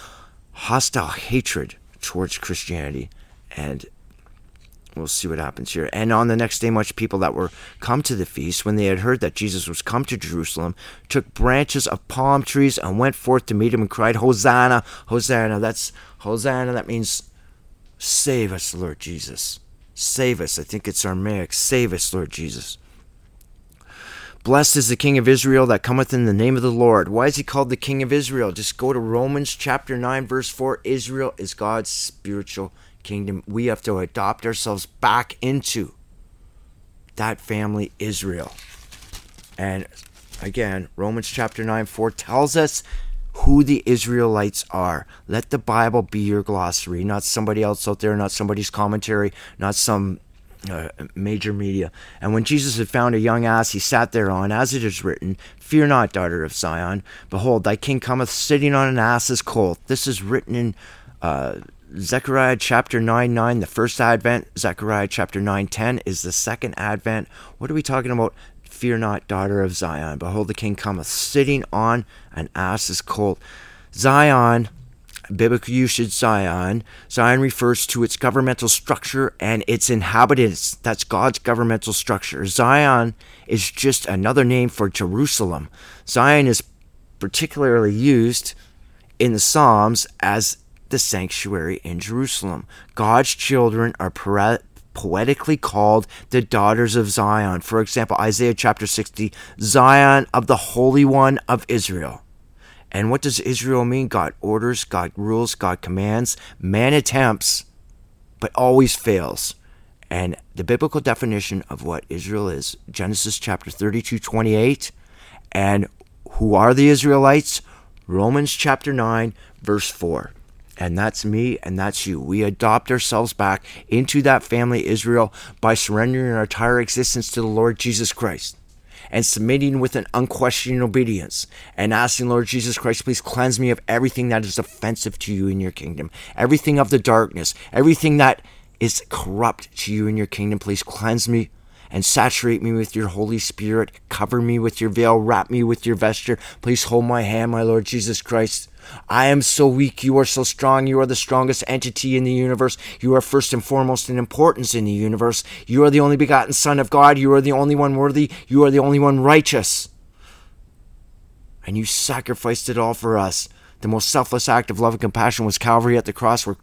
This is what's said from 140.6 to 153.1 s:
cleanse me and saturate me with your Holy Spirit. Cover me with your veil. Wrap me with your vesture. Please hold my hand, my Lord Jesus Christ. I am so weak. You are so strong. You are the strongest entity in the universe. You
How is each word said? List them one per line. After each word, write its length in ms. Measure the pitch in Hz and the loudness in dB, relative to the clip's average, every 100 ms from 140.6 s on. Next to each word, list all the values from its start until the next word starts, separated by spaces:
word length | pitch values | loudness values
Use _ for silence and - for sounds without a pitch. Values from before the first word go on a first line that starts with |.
| 104 101 | -4 -6
cleanse 440 | - - 113 117 117 | -8 -6 -2 -2 0
me 220 | 117 110 - - - - | -2 -2 -10 -20 -20 -8
and 140 | 95 | -4
saturate 580 | 92 - 123 - 120 117 | 0 2 2 2 0 0
me 120 | 113 | 0
with 220 | 113 107 107 | -2 -2 -4
your 120 | 104 | -6
Holy 320 | 92 107 113 | -4 -4 -4
Spirit. 520 | - - 107 110 107 - - | -6 -6 -2 -2 -2 -8 -12
Cover 320 | - 104 123 | -6 -2 0
me 180 | 117 120 | 0 0
with 220 | 113 - | 0 -2
your 80 | 113 | -2
veil. 280 | 101 117 113 | 2 4 4
Wrap 320 | 110 107 - | 4 0 2
me 140 | 120 | 0
with 220 | 117 117 117 | 0 0 -2
your 100 | 104 | 0
vesture. 420 | 110 110 - 113 - - | 0 0 -4 -4 -6 -8
Please 220 | 123 123 | -2 0
hold 220 | - 120 120 | 2 2 2
my 160 | 120 | 0
hand, 280 | 104 110 117 | 0 -2 0
my 120 | 113 | 0
Lord 240 | 113 113 107 | 2 2 0
Jesus 360 | 123 107 110 | -4 -4 -6
Christ. 480 | - 117 110 - - - - - - | -2 0 0 -2 -10 -20 -20 -20 -2
I 160 | 117 135 | 2 4
am 160 | 143 | 4
so 260 | 123 - 139 | 2 4 4
weak. 360 | 127 139 - | 6 2 0
You 140 | 131 135 | 2 4
are 80 | 131 | 4
so 180 | 135 | 0
strong. 420 | 123 - 139 135 135 | -2 0 2 2 4
You 140 | 131 | 2
are 60 | 131 | 2
the 100 | 127 | -2
strongest 480 | - 131 127 131 - | 0 0 2 -2 -2
entity 480 | 131 127 - 135 131 | -4 -4 -6 -2 0
in 80 | |
the 100 | 127 | 2
universe. 440 | 127 127 120 127 - - - | 0 0 2 0 -2 -12 -4
You 140 | 123 | 4